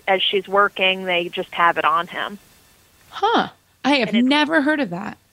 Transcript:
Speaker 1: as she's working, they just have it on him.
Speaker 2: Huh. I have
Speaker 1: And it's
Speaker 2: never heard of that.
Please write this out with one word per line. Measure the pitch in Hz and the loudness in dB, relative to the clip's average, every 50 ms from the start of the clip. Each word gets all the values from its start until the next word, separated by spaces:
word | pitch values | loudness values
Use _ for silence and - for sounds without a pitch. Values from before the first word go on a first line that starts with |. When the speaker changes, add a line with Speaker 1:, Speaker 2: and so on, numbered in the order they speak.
| _ | _
Speaker 1:
as | 202 190 185 | 0 0 0
she's | - 196 202 190 180 | 0 0 -2 -2 -2
working, | 190 190 202 202 196 - 208 190 185 190 190 190 | 0 2 2 2 2 2 0 0 0 0 -2 -2
they | 185 175 170 175 175 | -2 -2 -2 -2 -2
just | - 185 185 - - | -6 -8 -8 -6 0
have | - 170 170 165 | 2 2 2 2
it | 165 156 | 2 0
on | 151 160 170 175 | 0 0 0 -2
him. | 180 - - - - 202 196 - _ _ _ _ _ _ _ _ _ _ _ _ - | -6 -8 -8 -8 -8 -10 -14 -18 _ _ _ _ _ _ _ _ _ _ _ _ -20
Speaker 2:
Huh. | - - 392 440 480 - - - - _ _ _ _ _ - | -6 -4 -2 0 2 0 0 -2 -8 _ _ _ _ _ 0
I | 262 285 | 0 2
have | 262 220 - | 2 2 0
Speaker 1:
And | 208 226 | 2 2
it's | 247 262 | 2 4
Speaker 2:
never | 285 302 294 285 330 311 | 2 2 2 2 2 2
heard | 262 302 311 294 | 2 2 0 0
of | 262 175 | -2 -4
that. | 170 175 - 170 - - _ _ | -6 -8 -10 -10 -14 -16 _ _